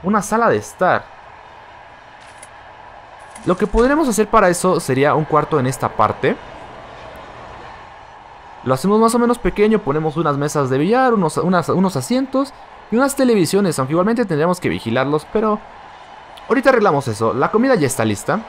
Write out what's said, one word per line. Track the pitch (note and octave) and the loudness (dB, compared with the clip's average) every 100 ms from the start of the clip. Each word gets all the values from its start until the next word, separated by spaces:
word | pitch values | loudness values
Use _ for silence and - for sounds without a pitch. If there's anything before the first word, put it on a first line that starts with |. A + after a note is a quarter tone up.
Una | E3+ G#3+ | 0 -2
sala | F#3+ A3 A3+ | 0 0 2
de | G#2+ | 0
estar. | - - F3+ A#2 - - - - - - - - - - - - - - - - - - - - - - - - - | -4 -2 0 0 -2 -20 -20 -20 -20 -20 -20 -20 -20 -20 -20 -20 -20 -20 -20 -20 -20 -20 -20 -20 -20 -20 -20 -10 -4
Lo | F#3 | -2
que | G3+ | 0
podremos | A3 B3 D4 C#4+ | 2 2 2 0
hacer | G#3+ G#3+ | 0 2
para | A3+ F#3 | 4 4
eso | F3 F#3 E3+ | 2 0 0
sería | - C3 C#3+ C#3 | 0 2 2 2
un | D#3 | 2
cuarto | D3+ D3+ D3+ | 0 2 0
en | B2+ | 0
esta | C3 A#2 | -2 -6
parte. | - G#2+ - C#3+ C4 - - - - - - - - - - - - - - - - - - - - - - | 0 0 2 -2 -2 -10 -20 -20 -20 -20 -20 -20 -20 -20 -20 -20 -18 -18 -20 -20 -20 -20 -20 -20 -20 -20 -10
Lo | B2 | -2
hacemos | C3 F#3+ G#3+ | 0 2 2
más | A3+ | 4
o | A#3+ | 2
menos | A#3+ A#3+ | 0 0
pequeño, | F#3 F#3 G#3 G#3+ | -2 2 2 2
ponemos | - D3+ D#3 D#3 | 0 -2 -2 -2
unas | D#3 C#3 | 0 0
mesas | D3 D3+ C3+ | -2 -2 0
de | C3 | 0
billar, | E3 A#3+ C4 | 2 2 2
unos, | A3+ D#3+ - | 2 0 0
unas, | D#3 F3+ D#3+ | 0 0 0
unos | D#3 F#3+ C#3 | 0 0 -2
asientos | B2+ B3 C4+ C4+ C4+ - - - - | -2 -2 0 -2 -4 -8 -20 -20 -4
y | A3 | 0
unas | C#4 - | 2 2
televisiones, | B3+ G#3+ D#3+ F#3+ G3 C#3 | 2 4 2 2 0 -2
aunque | C3 | -2
igualmente | D#3+ F#3+ A#3 G#3+ | 0 0 0 0
tendríamos | D3+ E3+ F3 | 0 0 0
que | B2 | -2
vigilarlos, | E2+ A2+ A#2+ C3+ D3+ - | -4 -2 -2 0 -2 -2
pero... | G#3+ G#3+ G#3 - - - - - - - - - | -2 -2 -4 -8 -20 -20 -20 -20 -20 -20 -20 -2
Ahorita | B3 C4+ | 2 4
arreglamos | B3 G3+ C#3+ B2+ | 4 4 2 -2
eso. | G#2 A2+ | -2 0
La | G#2+ D#3+ | 0 0
comida | A3 C4 A#3 | 2 2 2
ya | C3+ | 0
está | - A2 | 0 -2
lista. | G2+ - F3+ | -2 -4 -4